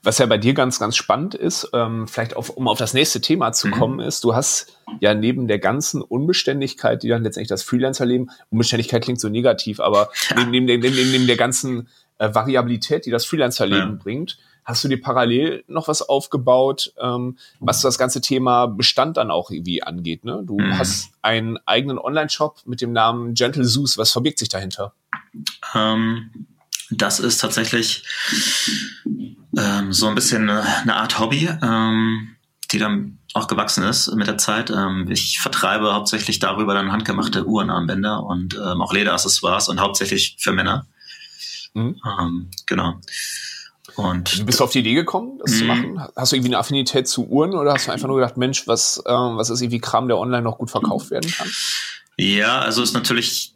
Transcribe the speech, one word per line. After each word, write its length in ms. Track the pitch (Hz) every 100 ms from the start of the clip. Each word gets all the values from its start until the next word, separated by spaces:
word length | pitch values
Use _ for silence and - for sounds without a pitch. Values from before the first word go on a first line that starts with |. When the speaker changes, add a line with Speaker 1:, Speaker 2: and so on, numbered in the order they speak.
Speaker 1:
was 160 | - 110
ja 80 | 120
bei 100 | 110
dir 160 | 113
ganz, 260 | 139 127 -
ganz 160 | 107 -
spannend 380 | - 113 180 -
ist, 340 | 170 - -
ähm, 340 | 123 117 113 113
vielleicht 280 | - 117 -
auf, 120 | 120
um 180 | - 123
auf 80 | 107
das 160 | 113
nächste 260 | 131 151 -
Thema 320 | - 151 117
zu 160 | - 104
Speaker 2:
Mhm. 40 |
Speaker 1:
kommen, 280 | 110 120 131
ist, 240 | 113 -
du 100 | 120
hast 440 | 113 151 - - _ - -
ja 120 | 101
neben 340 | 107 113 127 120
der 100 | 104
ganzen 420 | 92 131 151 165
Unbeständigkeit, 1000 | - 120 156 180 - 139 135 - 113 117
die 60 | 113
dann 140 | 117
letztendlich 260 | 110 98 117
das 140 | 98
Freelancer-Leben, 680 | - 123 131 135 123 123 123 - _
Unbeständigkeit 540 | 113 117 117 113 117
klingt 160 | 117 123
so 80 | 110
negativ, 520 | 107 123 113 - 104
aber 280 | 95 104 104 - -
Speaker 2:
Ja. 80 | - 120
Speaker 1:
neben, 60 |
neben, 300 | 123 127 120
neben, 140 | 123 131
neben, 160 | 127
neben 160 | 131 123
der 100 | 120
ganzen, 520 | 123 131 135 120 117 _ _ _
äh, 140 | 107
Variabilität, 720 | 110 120 127 120 113 - 147 123
die 60 |
das 140 | 117 -
Freelancer-Leben 640 | 160 123 - 101 98 95
Speaker 2:
Ja. 40 | 104
Speaker 1:
bringt, 360 | 101 127 180 - _ _ -
hast 180 | 120
du 40 | 143
dir 140 | 131
parallel 640 | 139 127 120 120 160 135 -
noch 200 | 147 156
was 120 | 151
aufgebaut, 920 | - 139 - 139 127 127 135 135 - -
ähm, 360 | 123 123 123 127 - _
was 220 | - 113
das 160 | 135 127
ganze 240 | 127 131
Thema 440 | - 131 127 123 120
Bestand 500 | 98 117 - 143 165
dann 120 | 117
auch 200 | 82 -
irgendwie 320 | 82 87 85
angeht, 400 | - 87 82 80
ne? 180 | 113 185 190
Du 120 | 101
Speaker 2:
Mhm. 200 | 98 95
Speaker 1:
hast 340 | 95 - - _
einen 360 | 110 113 113 113 -
eigenen 320 | 113 139 131
Online-Shop 640 | - 156 151 - 151 - -
mit 140 | 120
dem 120 | 120
Namen 400 | 117 113 120 120
Gentle 320 | 117 123 147 123
Zeus. 320 | 120 139 -
Was 140 | 110
verbirgt 280 | 120 139 -
sich 80 | 110
dahinter? 460 | 95 92 - 101 _ _ - _ - 110 - - 113
Speaker 2:
Ähm, 720 | 110 110 113 113 113 - - _ _ - -
das 280 | 110 101 -
ist 200 | 120 -
tatsächlich, 680 | 110 110 113 117 110 - - - - - - - - - - - - 220 - - - -
ähm, 340 | 101 101 98
so 160 | 95 110
ein 80 | 117
bisschen 340 | - 113 107
eine, 120 | 107 107 -
eine 120 | 117 104
Art 240 | 113 -
Hobby, 300 | 113 151 170 160
ähm, 720 | 117 113 113 113 110 113 110 - _ _ -
die 60 | 110
dann 420 | 107 101 101 - -
auch 140 | 110 -
gewachsen 360 | 101 107 -
ist 300 | 95 123 - 110
mit 120 | 101
der 100 | 104
Zeit. 320 | - 107 113
Ähm, 380 | 98 98 95 90
ich 300 | 92 - -
vertreibe 540 | - - 95 107 107
hauptsächlich 460 | 104 104 107 - 104
darüber 340 | 95 98 104
dann 180 | 101 95
handgemachte 540 | 104 107 98 90 95 87
Uhrenarmbänder 800 | 110 90 87 82 95 104 104
und, 320 | 104 90 90 104
ähm, 260 | 98 87
auch 120 | 90
Lederaccessoires 760 | 95 101 87 - - 92 98 -
und 140 | 95
hauptsächlich 560 | 98 - 98 98 - -
für 140 | -
Männer. 340 | 92 92 123 - _ - - - - - - -
Speaker 1:
Mhm. 260 | 107 117 - 110
Speaker 2:
Ähm, 460 | 92 85 87 90 - -
genau. 340 | 95 87 87 - - - - - - - _ - -
Und 440 | 95 90 87 95
Speaker 1:
Wie 40 |
bist 160 | 104 -
du 40 |
auf 80 | 127
die 80 | 135
Idee 140 | 113 135
gekommen, 420 | 170 196 240 269
das 140 | - 113
zu 60 | 113
Speaker 2:
Mhm. 20 |
Speaker 1:
machen? 400 | 120 180 190 135 -
Hast 160 | 127
du 40 | 135
irgendwie 140 | 123
eine 80 | 110
Affinität 500 | - 139 127 135 127
zu 200 | - -
Uhren 260 | 135 165
oder 200 | 185 143
hast 140 | 135 -
du 40 |
einfach 160 | - 131
nur 100 | 135
gedacht, 200 | 123 120
„Mensch, 300 | 127 135 -
was, 360 | 117 - - -
ähm, 320 | 123 123 113
was 120 | 117
ist 100 | 120
irgendwie 180 | 123 117
Kram, 280 | - 113 123
der 100 | 107
online 240 | 117 123
noch 160 | 117 -
gut 140 | 117
verkauft 400 | 110 220 - -
werden 180 | - 165
kann?“ 160 | - - - - - - - _ -
Speaker 2:
Ja, 420 | 95 101 107 131
also 220 | 113 113
ist 120 | 117
natürlich 600 | 120 - 117 117 - -